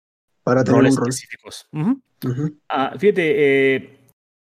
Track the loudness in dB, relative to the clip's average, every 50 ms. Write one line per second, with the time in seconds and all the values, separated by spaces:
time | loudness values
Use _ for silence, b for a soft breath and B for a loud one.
0 | _ _ _ _ _ _ _ _ _ 0 0 0 2 4 4 4 4 4 2 0
1 | -2 -4 -6 -8 -12 -16 -20 -20 -20 -20 -20 -20 -18 _ -8 -6 -4 -4 -4 -6
2 | -10 _ _ _ -8 -6 -6 -4 -6 -8 -8 _ _ -6 -4 -4 -4 -4 -4 0
3 | 0 0 2 2 0 0 0 2 2 2 2 2 2 2 0 -2 -4 -10 -20 _
4 | _ _ _ _ _ _ _ _ _ _